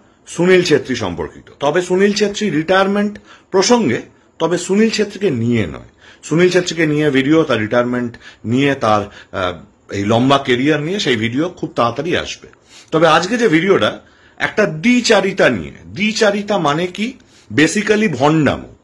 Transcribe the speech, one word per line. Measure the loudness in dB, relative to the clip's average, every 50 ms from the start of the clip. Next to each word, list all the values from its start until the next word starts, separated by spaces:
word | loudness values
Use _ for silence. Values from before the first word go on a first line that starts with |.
| _ _ _ _ _
সুনীল | -10 -4 0 2 4 4 4 4
ছেত্রী | 4 2 2 0 -2 -6
সম্পর্কিত। | -4 -4 -6 -6 -6 -8 -10 -10 -16 -20 -20 -8 -4
তবে | -2 0 0 0
সুনীল | 0 0 0 2 2 2
ছেত্রী | 2 0 -2 -2 -2 -4 -4 -2
রিটায়ারমেন্ট | -2 -2 0 2 2 2 2 2 0 0 -2 -4 -6 -10 -18 -20 -20 -20 _ _
প্রসঙ্গে, | 0 2 2 4 2 2 2 0 -2 -4 -6 -10 _ _ _ _ _ -4
তবে | -2 -2 -2 -2
সুনীল | -2 0 2 2 2 2
ছেত্রীকে | 0 -2 -4 -4 -4 -4 -4 -2
নিয়ে | -2 -2 0 0 0 0 -2
নয়। | -4 -6 -14 -16 -20 _ _ -20 -20 -20 _
সুনীল | -8 -2 0 2 2 4
ছেত্রীকে | 2 2 -2 -2 -2 -2 -2
নিয়ে | 0 0 0 0 2
ভিডিও, | 2 2 2 2 2 2 2
তার | 2 0 -2
রিটায়ারমেন্ট | -2 0 0 0 0 0 -2 -4 -6 -6 -10 -14 -20 -20 -20 _ -6
নিয়ে, | -2 0 0 2 0 0
তার, | 0 0 2 2 2
আহ, | 0 -4 -12 -20 -18 _ -8 -6 -4 -4 -6 -8 -14 -20 _ _ _ -10 -6
এই | -4 0
লম্বা | 0 2 2 4 2 2 2
ক্যারিয়ার | 2 0 0 0 0 0 0 -2
নিয়ে | -2 -6 -6 -4
সেই | -2 -2 -2
ভিডিও | -2 -2 -4 -2 -2 -4 -4
খুব | -6 -10 -12 -6 -2
তাড়াতাড়ি | -2 -2 -2 -2 -4 -4 -4 -4
আসবে। | -4 -4 -6 -12 -14 -18 -20 -20 _ _ _ -20 -20 -8 -4
তবে | 0 2 4
আজকে | 4 4 2 0 0 -2 0
যে | 2 2
ভিডিওটা, | 2 2 2 2 2 2 2 0 -2 -6 -14 _ _ _ _ _ _ -6
একটা | -6 -4 0 0 0
দ্বিচারিতা | 0 0 0 0 2 2 2 4 4 4 4 2 0 0 2 2 2
নিয়ে। | 2 0 -6 -10 -14 -18 -20
দ্বিচারিতা | -14 -8 -4 -4 -2 0 0 2 2 0 0 -2 -2 -2 0
মানে | 0 0 0 -2 -4
কি? | -6 -6 -6 -8 -8 -8 -12 _ _ _ _ _ -4 0
Basically | 2 2 2 2 0 0 0 0 2 0 0 0
ভণ্ডামো। | 2 2 2 4 4 2 2 0 -2 -6 -14 -20 _